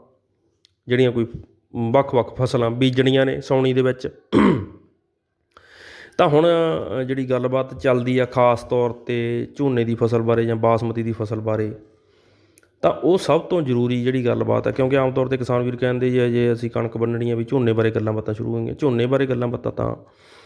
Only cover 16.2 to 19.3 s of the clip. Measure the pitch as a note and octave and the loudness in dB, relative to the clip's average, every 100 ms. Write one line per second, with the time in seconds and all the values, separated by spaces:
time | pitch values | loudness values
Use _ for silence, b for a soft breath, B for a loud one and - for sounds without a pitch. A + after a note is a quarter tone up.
16.2 | A#2+ A#2+ A#2+ A#2 A#2 A#2 A#2 A#2 A#2 A#2 | 2 2 2 0 -2 -4 -4 -2 -2 -2
17.2 | A#2+ A#2 A#2 C#3 A#2 A2+ A2 A2 A2 G#2+ | -2 -2 -2 0 2 2 2 0 -2 -4
18.2 | G#2+ G#2+ A#2 A#2 A#2 - D3 A#2 B2 C3+ | -4 -6 -4 -4 -6 -2 0 0 0 0
19.2 | C3+ | 0